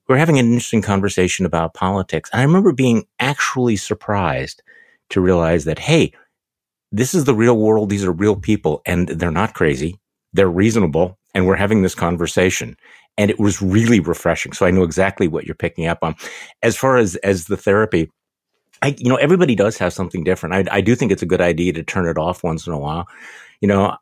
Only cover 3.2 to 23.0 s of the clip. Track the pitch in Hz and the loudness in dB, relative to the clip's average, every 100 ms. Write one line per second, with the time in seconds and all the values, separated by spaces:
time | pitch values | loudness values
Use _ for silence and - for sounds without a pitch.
3.2 | 131 143 - 131 123 104 - 107 - 104 | -4 -2 -4 -2 0 0 -4 -8 -4 -2
4.2 | 87 131 67 - _ - _ _ - 95 | -2 -4 -6 -12 _ -20 _ _ -6 0
5.2 | 92 90 82 85 76 76 - 160 90 _ | 2 2 2 0 -2 -6 0 2 2 _
6.2 | _ _ _ _ _ _ - 104 131 185 | _ _ _ _ _ _ -10 -4 0 0
7.2 | 139 110 117 117 107 110 104 101 95 82 | 0 2 4 4 4 2 2 -2 -2 0
8.2 | 104 98 95 104 80 76 - 87 90 80 | 0 0 0 0 0 -4 -2 -2 -2 -2
9.2 | 87 82 214 - 82 67 78 98 _ _ | -2 -2 -2 0 0 0 -4 -8 _ _
10.2 | _ 92 95 85 110 110 90 76 90 - | _ 0 2 2 2 2 0 0 -2 -4
11.2 | _ 98 92 95 101 110 92 - 87 87 | _ 0 2 2 2 2 0 -2 -4 -2
12.2 | 85 - 92 - - - _ - _ - | -2 0 0 0 -8 -14 _ -20 _ -2
13.2 | 104 - 104 92 95 101 117 113 82 82 | 0 2 0 0 0 2 4 2 2 -2
14.2 | 85 80 - - 92 92 87 80 95 - | -2 -2 -4 -2 2 2 2 0 -2 0
15.2 | 90 78 - - 85 - 82 85 82 78 | -2 -2 -8 -8 -8 -6 -6 -4 -4 -6
16.2 | - - - - 117 107 135 127 104 82 | -12 -18 -20 -2 -2 0 2 2 2 -2
17.2 | 98 98 82 98 - 101 107 87 80 _ | -2 -2 -2 -4 0 2 2 0 -2 _
18.2 | _ _ _ _ _ - 143 143 120 127 | _ _ _ _ _ -6 -4 -2 0 2
19.2 | 143 180 180 101 101 - 90 - 90 90 | 4 4 2 2 0 0 -4 -4 -6 -4
20.2 | 82 92 80 95 92 101 95 120 117 95 | -2 -2 -2 -2 0 0 2 2 2 -2
21.2 | 85 90 87 82 87 80 78 98 87 80 | 0 2 2 2 -2 -2 -6 -4 -2 -2
22.2 | 82 - 82 80 87 78 71 80 | -4 -4 -4 -6 -6 -8 -6 -8